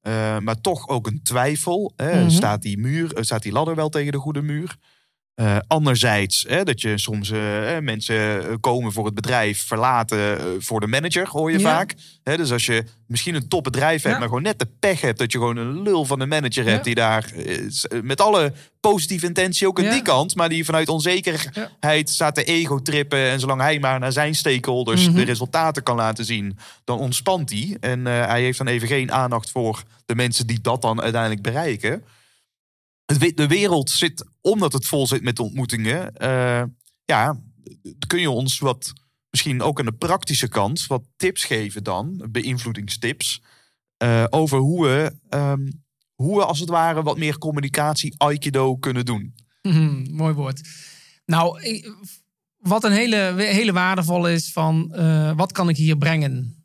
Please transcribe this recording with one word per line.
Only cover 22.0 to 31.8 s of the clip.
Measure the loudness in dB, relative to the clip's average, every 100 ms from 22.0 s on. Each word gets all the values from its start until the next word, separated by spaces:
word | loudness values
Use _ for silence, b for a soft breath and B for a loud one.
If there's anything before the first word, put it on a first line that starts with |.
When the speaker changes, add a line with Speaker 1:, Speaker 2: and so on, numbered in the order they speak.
| 2
Speaker 2:
Ja. |
Speaker 1:
staat | 0 0
te | 0
ego-trippen | 2 2 2 -2 0 0 0 2 2
en | 0
zolang | 0 2
hij | 2 2
maar | 0 0
naar | 0
zijn | 0 0
stakeholders | 0 0 0 0 -2 2 4 6
Speaker 2:
Mhm. | 4
Speaker 1:
de |
resultaten | 4 0 0 0 0 0
kan | -2 0
laten | 0 -2
zien, | -4 -4 -4 -8 B B
dan | -6 -4
ontspant | -2 -2 0 0 0
hij. | -4 -4 -4
En, | -4 -2 0
eh, | 0 2
hij | 2
heeft | 0 -2
dan | -2
even | -2 0
geen | -2 0
aandacht | 0 0 -2 -4
voor | -4 -2 -4 -10 b _
de |
mensen | 0 0 0 -2
die | -2
dat | -2 0
dan | 0 0
uiteindelijk | -2 0 -2 -2
bereiken. | -4 -4 -4 -2